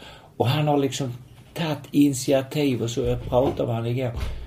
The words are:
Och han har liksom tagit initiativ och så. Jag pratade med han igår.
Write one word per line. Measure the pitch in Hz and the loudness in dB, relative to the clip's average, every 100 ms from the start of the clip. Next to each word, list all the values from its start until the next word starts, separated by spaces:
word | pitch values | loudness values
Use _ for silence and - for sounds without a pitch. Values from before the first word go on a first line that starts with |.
| - - - - | -16 -20 -20 -2
Och | 120 | 0
han | 151 151 | 2 4
har | 143 | 2
liksom | 135 - 131 120 - - - | 2 -2 -6 -6 -14 -20 -18
tagit | - 160 143 - | -6 -4 -4 -2
initiativ | 143 143 127 - 135 131 156 143 117 | 4 4 4 2 0 2 0 0 0
och | 113 | -2
så. | 135 | -2
Jag | 123 123 | -2 -2
pratade | - 123 139 - 131 | 2 2 2 2 -2
med | 113 | 0
han | 117 | -2
igår. | 120 123 117 - - | -2 -2 -4 -4 -6